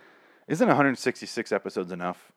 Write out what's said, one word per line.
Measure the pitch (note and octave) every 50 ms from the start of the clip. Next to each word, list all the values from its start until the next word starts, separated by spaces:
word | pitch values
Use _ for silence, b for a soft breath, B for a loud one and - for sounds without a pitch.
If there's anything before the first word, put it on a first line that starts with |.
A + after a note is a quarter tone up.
| b b b b b b b b b -
Isn't | D3+ E3+ B3 G3+
a | C3+
hundred | C#3 C#3 C#3 A#2+ -
sixty-six | - B2+ - - G#2+ - - A#2+ A2 -
episodes | G#2+ G2+ - G2+ - G2 F#2 F2
enough? | F2+ F2 F2+ F2+ F2+ - - _ _